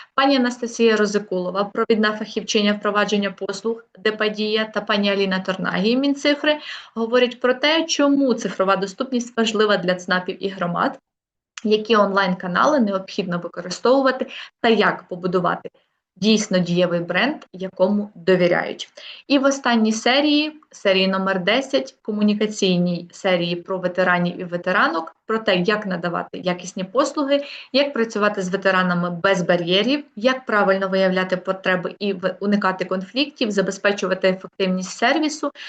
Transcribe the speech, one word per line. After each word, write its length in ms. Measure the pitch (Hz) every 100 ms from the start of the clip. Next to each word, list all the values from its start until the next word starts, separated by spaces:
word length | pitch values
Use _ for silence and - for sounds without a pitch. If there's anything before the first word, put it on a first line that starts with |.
| -
пані 220 | - 277 269
Анастасія 600 | 240 240 233 - 233 214
Розикулова, 680 | 208 202 208 185 180 190
провідна 520 | 202 220 220 220 214 214
фахівчиня 560 | 214 214 190 220 208
впровадження 580 | 208 208 202 202 208 196
послуг 540 | 190 196 196 226 226 - -
Д 140 | 214
П 160 | 214 214
Дія 360 | 208 214 214
та 160 | 220 214
пані 300 | 208 208 202
Аліна 300 | 196 196 185
Торнагі, 560 | 190 185 180 180 208 254
Мінцифри, 640 | 285 277 294 294 302 302 - - -
говорять 460 | 220 226 247 247 240
про 140 | 247
те, 300 | 254 294 320
чому 500 | 320 - 285 277 269
цифрова 420 | 226 196 - 190 190
доступність 600 | 196 - 262 240 233 -
важлива 400 | 220 214 214 196
для 180 | 175
цнапів 500 | 180 - 185 180 180
і 40 | 196
громад, 500 | 190 175 170 269 - _ _ _ _ _ -
які 320 | 214 214 214 220
онлайн-канали 840 | 202 196 190 180 185 185 262 302
необхідно 580 | 208 190 190 - 185 175
використовувати 880 | 175 - 180 175 233 269 262 262 247 - - _
та 80 | 240
як 340 | 214 185 - -
побудувати 640 | 175 185 180 170 170 - - _ _ _ -
дійсно 420 | 208 214 - 185
дієвий 420 | 170 175 175 170
бренд, 360 | 170 175 240 311 -
якому 580 | 185 185 - 190 208 208
довіряють. 760 | - 170 180 175 165 - - - - - - -
І 100 | 277
в 60 |
останній 480 | 277 269 254 233 220
серії, 680 | 220 240 269 294 294 302 302 _
серії 380 | - 202 190 190
номер 320 | 190 190 185
десять, 540 | 180 240 269 269 262 -
комунікаційній 1080 | - 208 208 208 214 214 190 175 175 175 175
серії 440 | - 196 180 175 175
про 220 | - 190
ветеранів 640 | 180 180 185 180 175 -
і 40 |
ветеранок, 720 | 175 175 180 196 269 330 320 - -
про 120 | 220
те, 180 | 220 185
як 300 | 180 214 208
надавати 520 | 175 175 175 175 185
якісні 460 | 180 180 185 -
послуги, 580 | 185 247 285 320 277 285 285 - -
як 200 | 254 285
працювати 500 | 233 226 214 202 208
з 60 | 180
ветеранами 600 | 196 196 185 180 175 175
без 320 | 170 196 185
бар'єрів, 600 | 165 175 170 185 226 294 - -
як 300 | 240 254 -
правильно 420 | 214 196 190 190
виявляти 480 | 190 190 185 185 180
потреби 580 | - 185 190 185 175 -
і 140 | 208
в-, 240 | 190 185 -
уникати 440 | 202 208 196 185
конфліктів, 640 | 185 190 190 247 294 - 226
забезпечувати 800 | 202 185 196 202 202 185 185 190
ефективність 720 | 190 190 - 190 185 185 -
сервісу, 520 | 240 302 302 302 285 -